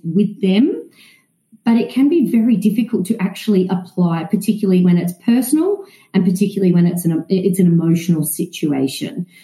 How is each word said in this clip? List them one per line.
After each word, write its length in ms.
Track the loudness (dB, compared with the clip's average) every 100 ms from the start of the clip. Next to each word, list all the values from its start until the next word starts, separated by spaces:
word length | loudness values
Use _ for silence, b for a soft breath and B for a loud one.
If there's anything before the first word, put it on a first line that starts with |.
with 360 | -4 -2 -2 -2
them, 480 | 0 2 2 0 -10 b b b b _ _ _ 0
but 120 | 0
it 120 | 0
can 200 | 0 2
be 200 | 2 2
very 280 | 2 2 2
difficult 500 | 2 0 -2 -2 -2
to 100 | -2
actually 500 | -4 -4 0 0 0
apply, 580 | -2 -4 -2 -2 -2 -2
particularly 600 | -2 -2 -2 2 2 4
when 140 | 2
it's 140 | 0 -4 0
personal 580 | 0 2 0 0 -4 B B B
and 100 | -2
particularly 480 | 0 0 -2 0 2
when 140 | 2 2
it's 200 | 0 -2
an, 200 | -4 -2
it's 300 | -2 0 2
an 80 | 2
emotional 580 | 2 2 0 0 -2
situation. 1000 | -2 -6 -10 -6 -4 -2 -4 -6 -10 -10 -12 b